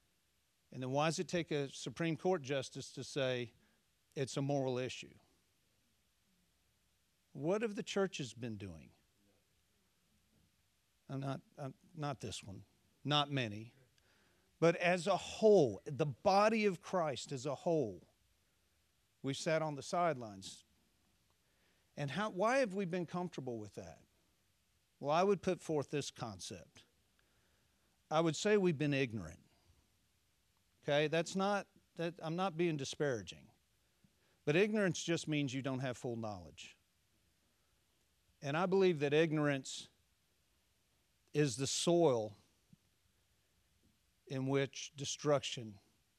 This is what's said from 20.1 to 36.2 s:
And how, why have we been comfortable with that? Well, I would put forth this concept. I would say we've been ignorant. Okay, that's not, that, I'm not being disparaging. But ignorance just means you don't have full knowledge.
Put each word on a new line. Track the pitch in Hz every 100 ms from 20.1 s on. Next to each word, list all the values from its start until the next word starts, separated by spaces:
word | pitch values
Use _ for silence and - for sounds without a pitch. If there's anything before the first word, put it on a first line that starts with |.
| 135 113 98 98 - _ _ _ _ _ _ _ _ _ _ _ _ _ -
And | 143
how, | 139 220
why | 180 220 269
have | 240
we | 190 185
been | 180 165
comfortable | 180 175 - 127 117
with | 104 -
that? | 90 73 _ _ _ _ _ _ _ _ _ -
Well, | 139
I | 160
would | 196 190
put | - 175
forth | - 151 131
this | 147 -
concept. | - 120 95 - 92 - - - _ _ _ _ _ _ _ _ _ _ _ -
I | 156
would | 170 147
say | 208 208
we've | 180 139
been | 151 135
ignorant. | 131 107 82 85 - _ _ _ _ _ _ _ _ _ _ _ _ _
Okay, | - 143 151
that's | 160 170 190
not, | 196 202 - _ _ -
that, | 170 170
I'm | 160 170
not | 190 160
being | 170 151
disparaging. | 131 - 147 117 90 76 - _ _ _ _ _ _ _ _ _
But | - 156
ignorance | 214 214 190 -
just | - 165 -
means | 151 143
you | 135
don't | 131 127
have | 131 120
full | 131
knowledge. | 117